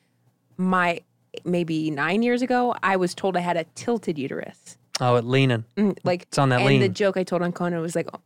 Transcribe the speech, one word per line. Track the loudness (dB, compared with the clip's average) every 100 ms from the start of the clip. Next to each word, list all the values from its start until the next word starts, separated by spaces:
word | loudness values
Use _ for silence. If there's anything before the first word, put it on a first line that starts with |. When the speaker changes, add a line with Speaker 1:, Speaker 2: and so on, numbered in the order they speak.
| _ _ _ _ _ -4
Speaker 1:
My, | 0 2 0 -2 -10 _ _ -10
maybe | -4 -2 -2 -2 -2
nine | -2 -2 0
years | 0 0
ago, | 0 0 0 0
I | 0 0
was | 0 -2
told | -2 0
I |
had | -2 -2
a | -4
tilted | -8 -4 -4 -4 -4
uterus. | -6 -8 -10 -16 -20 -20 _ -2
Speaker 2:
Oh, | 2 2
it |
leaning. | 4 4 4 2 -2 0
Speaker 1:
Mm, | 0 0
like, | -2 -2
Speaker 2:
It's | -2 0
on | 2
that | 4
Speaker 1:
and | 4
Speaker 2:
lean. | 4
Speaker 1:
the | 4
joke | 2 0 0
I |
told | -2 -2
on | -2
Conan | -2 -4 -2
was | -4 -4
like, | -6 -10